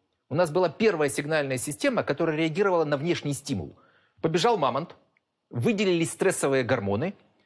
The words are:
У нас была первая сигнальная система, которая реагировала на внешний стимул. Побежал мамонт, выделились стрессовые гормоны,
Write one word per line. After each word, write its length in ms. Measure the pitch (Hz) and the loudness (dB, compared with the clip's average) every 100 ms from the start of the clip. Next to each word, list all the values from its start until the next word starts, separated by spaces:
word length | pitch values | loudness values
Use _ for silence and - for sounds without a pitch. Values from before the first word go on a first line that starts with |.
| _ _ - | _ _ -6
У 40 | |
нас 160 | 147 175 | 0 0
была 180 | 170 175 | 2 0
первая 400 | - 220 156 143 | 2 2 2 0
сигнальная 480 | - 147 160 139 123 | -2 -2 0 0 -4
система, 440 | - 139 285 208 | -6 -2 0 0
которая 340 | 135 139 160 151 | -2 0 0 0
реагировала 480 | 165 156 202 170 | 0 2 2 2
на 120 | 151 143 | 2 0
внешний 380 | 170 160 147 | 0 -2 -2
стимул. 420 | 139 - 104 71 - _ _ _ _ | -6 -4 -6 -6 -14 _ _ _ _
Побежал 340 | 160 165 233 214 | -2 2 2 2
мамонт, 400 | 135 127 175 - _ _ _ _ _ | 2 0 -6 -14 _ _ _ _ _
выделились 600 | 123 160 208 196 170 160 | -2 0 2 2 2 0
стрессовые 520 | - 190 - 147 135 | 0 0 0 0 2
гормоны, 500 | 117 123 101 101 175 - _ _ | 0 -2 0 -2 -4 -8 _ _